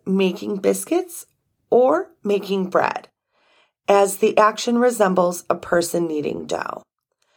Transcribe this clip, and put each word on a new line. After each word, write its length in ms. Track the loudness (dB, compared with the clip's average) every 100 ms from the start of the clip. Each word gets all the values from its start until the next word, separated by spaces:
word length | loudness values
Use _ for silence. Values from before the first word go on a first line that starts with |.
| -4
making 520 | 0 0 -2 -6 -2
biscuits 680 | -2 -2 -2 -4 -4 -12 -20 _ _ _ _
or 400 | 2 4 2 -4 _
making 460 | -4 -4 -2 -4 -2
bread, 380 | 0 0 -4 -12 _ _ _ _ _ _ _ 2
as 300 | 4 4 2
the 200 | 2 4
action 400 | 4 2 -2 2
resembles 680 | 2 2 2 2 0 -2 -6
a 60 | -6
person 500 | -2 -2 0 -2 -2
kneading 400 | -4 -4 -8 -6
dough. 380 | -8 -8 -12 -16 _ _ _ _